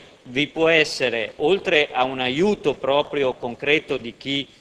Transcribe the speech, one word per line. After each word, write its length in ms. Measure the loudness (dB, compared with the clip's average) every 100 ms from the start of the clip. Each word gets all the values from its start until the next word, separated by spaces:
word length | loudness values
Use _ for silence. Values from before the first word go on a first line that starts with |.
| -18 -20
vi 240 | -8 -4 -4
può 200 | 2 4
essere, 640 | 4 2 0 -2 -2 -6 -2
oltre 520 | 0 0 2 2 2
a 120 | 0
un 160 | -2 0
aiuto 540 | -2 2 2 2 0
proprio 600 | -2 0 0 0 -2 -2
concreto 640 | -2 -8 -6 0 0 0 -6
di 180 | -6 -12
chi 300 | -6 -6 -6 -14